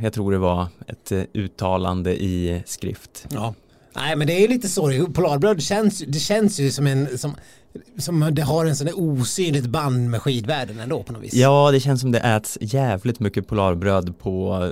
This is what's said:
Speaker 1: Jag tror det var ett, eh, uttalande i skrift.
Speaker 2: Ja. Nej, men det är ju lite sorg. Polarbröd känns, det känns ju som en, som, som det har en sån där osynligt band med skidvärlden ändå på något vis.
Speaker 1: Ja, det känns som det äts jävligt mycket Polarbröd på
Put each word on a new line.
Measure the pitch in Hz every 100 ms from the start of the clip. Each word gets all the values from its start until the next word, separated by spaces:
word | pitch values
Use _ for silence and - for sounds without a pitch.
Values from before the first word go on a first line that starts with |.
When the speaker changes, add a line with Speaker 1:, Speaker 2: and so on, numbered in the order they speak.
Speaker 1:
Jag | 110
tror | 107 98
det | 95
var | 92 90 90 - -
ett, | - -
eh, | 95 -
uttalande | - 95 - 95 92 90 92 90 90
i | 98 90 87 87 -
skrift. | - 95 - - - -
Speaker 2:
Ja. | 110 110 107 _ _ _ -
Nej, | 139 156
men | 147
det |
är | 175
ju | 220
lite | 247 202
sorg. | 190 151 131 170
Polarbröd | 151 175 143 196 196
känns, | - 202 220 - 143
det | 147
känns | - 208 202 175
ju | 139
som | 131 143
en, | 135 139 127
som, | 147 143 - - _ 139 - -
som | 170 165 156
det | 139
har | 127 160 165
en | 139
sån | 143
där | 175
osynligt | 165 135 120 - 175 143 123
band | 151 147 127 120
med | 113
skidvärlden | 147 123 110 151 120 110
ändå | 117 147
på | -
något | 113
vis. | 101
Speaker 1:
Ja, | 120 131 143 147
det | 135
känns | 135 131
som | 131
det | 117
äts | 120 107 - -
jävligt | 104 135 131 98 117 117
mycket | 104 104 95
Polarbröd | 107 98 87 98 98 90 87
på | 104 95 92 92 90